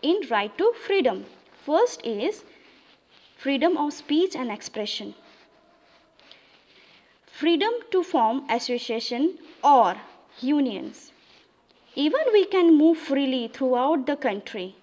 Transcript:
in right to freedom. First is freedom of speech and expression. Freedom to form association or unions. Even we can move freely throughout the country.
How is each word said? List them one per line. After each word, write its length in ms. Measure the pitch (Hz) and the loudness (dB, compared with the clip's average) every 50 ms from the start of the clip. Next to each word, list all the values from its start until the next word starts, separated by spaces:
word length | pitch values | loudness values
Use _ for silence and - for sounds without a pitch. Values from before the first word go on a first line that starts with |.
| - | 0
in 180 | 285 349 427 339 233 | 0 0 0 0 -2
right 260 | 233 208 202 214 - - | -2 -2 -2 -2 -4 0
to 160 | 349 453 466 - - | 0 0 0 0 -4
freedom. 400 | - 392 392 311 240 202 190 202 - - - _ _ _ - - | -2 0 2 2 0 0 -2 -8 -14 -20 -20 _ _ _ -18 -6
First 400 | - 302 339 466 494 - - - | -2 2 2 2 0 -2 -6 -8
is 380 | - 226 202 226 349 427 - - - - _ _ - _ _ _ _ _ _ _ _ _ - _ _ _ _ | -8 -6 -4 -4 -4 -6 -6 -14 -20 -20 _ _ -20 _ _ _ _ _ _ _ _ _ -20 _ _ _ _
freedom 400 | - 269 277 269 262 339 370 285 | -4 -2 -2 0 0 0 0 0
of 160 | 294 294 294 | -2 -4 -6
speech 420 | - - - 285 311 359 370 - | -10 -6 -2 0 0 0 0 -2
and 160 | - 254 240 | -6 -8 -8
expression. 640 | 208 208 - - _ 220 208 208 - - 214 202 202 - _ - - _ _ _ _ _ _ _ _ _ _ _ _ _ _ _ _ _ _ - - - _ _ _ _ _ _ _ _ _ _ _ _ _ _ _ _ _ | -8 -10 -12 -14 _ -8 -8 -8 -8 -10 -10 -12 -16 -18 _ -20 -20 _ _ _ _ _ _ _ _ _ _ _ _ _ _ _ _ _ _ -20 -20 -20 _ _ _ _ _ _ _ _ _ _ _ _ _ _ _ _ _
Freedom 460 | _ - - - 320 339 311 392 440 466 480 440 - | _ -12 -4 0 0 2 2 0 -2 -4 -4 -8 -2
to 120 | - 370 339 | -2 -2 -2
form 400 | - - 294 226 220 233 269 277 - | 0 0 0 2 2 0 -2 -4 -4
association 880 | 226 247 240 - 247 240 - - 233 226 233 - 247 240 277 339 381 - - - - - - | -4 -4 -2 -4 -6 -6 -4 -6 -6 -6 -6 -6 -4 -2 -2 -2 -2 -4 -18 -20 -20 -2 4
or 320 | 277 294 262 220 180 185 208 - - - - _ _ _ - | 6 6 6 6 4 2 -4 -10 -20 -20 -20 _ _ _ -8
unions. 720 | - 254 294 294 285 254 208 185 - 208 214 - - - _ _ _ _ - _ _ _ _ _ _ _ _ _ _ _ - | -2 0 0 2 0 0 -2 -8 -10 -12 -14 -18 -20 -20 _ _ _ _ -20 _ _ _ _ _ _ _ _ _ _ _ -4
Even 280 | - 285 302 320 554 622 539 | -2 0 0 0 0 0 4
we 140 | 427 427 381 | 4 4 2
can 320 | - - 370 349 339 320 294 | 4 2 4 6 6 6 8
move 200 | 302 320 339 320 | 8 6 4 2
freely 500 | - - 277 269 277 262 262 262 233 226 | 0 -2 -2 0 0 0 -2 -2 -4 -6
throughout 580 | - - 269 254 254 240 254 277 320 311 254 | -6 -4 0 0 2 2 2 2 2 0 0
the 100 | 277 285 | -2 -4
country. 600 | 285 - 254 202 202 202 - - 220 180 185 190 _ | -2 -2 -4 -4 -4 -8 -10 -10 -10 -10 -10 -12 _